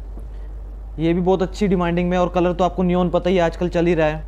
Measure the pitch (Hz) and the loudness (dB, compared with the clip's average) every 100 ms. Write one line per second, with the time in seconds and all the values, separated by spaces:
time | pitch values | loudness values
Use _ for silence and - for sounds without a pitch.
0 | - - - - - - - - - 156 | -12 -12 -12 -12 -12 -12 -12 -12 -12 -2
1 | 165 175 180 190 180 - 208 185 175 175 | 0 2 2 2 0 0 0 2 2 0
2 | 180 180 175 180 175 175 180 185 180 180 | 2 2 2 2 0 2 0 2 0 2
3 | 180 170 175 185 165 - 175 175 170 160 | 2 2 2 2 2 0 -2 0 2 2
4 | 151 156 | 2 0